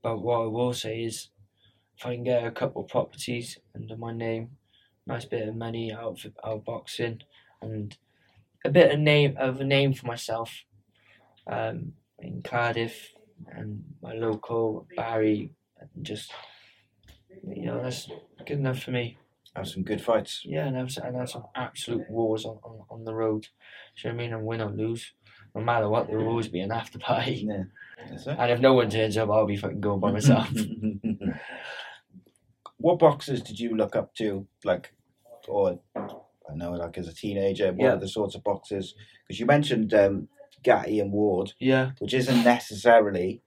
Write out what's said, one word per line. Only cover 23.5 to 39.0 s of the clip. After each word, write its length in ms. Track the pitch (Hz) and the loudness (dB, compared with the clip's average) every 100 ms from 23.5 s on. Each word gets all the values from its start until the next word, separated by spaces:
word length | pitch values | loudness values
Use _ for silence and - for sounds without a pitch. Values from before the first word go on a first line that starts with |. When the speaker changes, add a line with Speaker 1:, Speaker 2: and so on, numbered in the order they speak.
| _ - - - - 120 | _ -20 -20 -20 -10 -8
Speaker 1:
you 20 | |
know 60 | 117 | -6
what 60 | |
I 40 | 120 | -6
mean? 80 | |
And 100 | 113 110 | -6 -4
win 140 | 113 | -4
or 100 | 107 | -4
lose, 440 | 104 110 117 - _ _ - - | -2 -4 -4 -8 _ _ -20 -12
no 80 | 107 | -4
matter 260 | 117 117 107 | 0 2 4
what, 180 | 113 113 | 2 2
there 120 | 110 | 0
will 100 | 110 | 0
always 200 | 117 107 | 0 -2
be 120 | 87 | -4
an 100 | 98 | -2
after 280 | 113 - 120 | -4 -6 -10
party. 480 | - 104 117 - 104 | 0 0 0 -2 -4
Speaker 2:
Yeah. 140 | 101 92 - - - - | -4 -6 -12 -20 -20 -16
That's 160 | - 131 | -12 -6
it. 100 | 151 | 0
Speaker 1:
And 140 | 120 | 2
if 80 | 120 | 6
no 140 | 135 | 8
one 160 | 131 110 | 8 6
turns 260 | 110 110 104 | 2 2 2
up, 140 | 107 | 4
I'll 160 | 110 101 | 4 4
be 100 | 101 | 0
fucking 240 | 101 101 | -2 -2
going 180 | 104 98 | -2 2
by 120 | 104 | 2
myself. 360 | 110 139 117 117 | 4 6 6 4
Speaker 2:
<laughs> 80 | 110 107 - 107 98 113 101 101 - - - - - - - _ - _ _ _ _ - _ | -2 -4 -4 -4 -4 -4 -2 -4 -6 -12 -14 -12 -12 -14 -18 _ -20 _ _ _ _ -20 _
What 200 | 165 175 | 2 8
boxers 420 | 160 139 - 135 | 6 6 -2 -4
did 160 | - - | -4 -6
you 180 | 117 110 | -2 0
look 200 | 104 113 | 2 0
up 180 | - - | -2 -4
to, 300 | 110 98 101 _ | -2 -2 -8 _
like, 300 | 98 90 - _ _ _ _ - - | -2 -2 -2 _ _ _ _ -20 -4
or, 320 | 104 95 87 _ - | 0 2 0 _ -12
I 580 | 101 - _ _ - | -12 -14 _ _ -12
know, 160 | 78 87 | -8 -6
like, 220 | 87 85 92 | -6 -6 -8
as 120 | 82 | -10
a 40 | |
teenager? 580 | 82 107 101 98 95 98 | -8 -4 0 0 2 0
What 80 | 92 | 4
Speaker 1:
Yeah. 80 | 104 | 4
Speaker 2:
are 20 | 98 | 4
the 80 | 98 | 0
sorts 300 | 110 98 98 | -2 -4 -2
of 80 | |
boxers? 500 | 107 98 - 98 95 - | -4 -4 -4 -6 -6 -12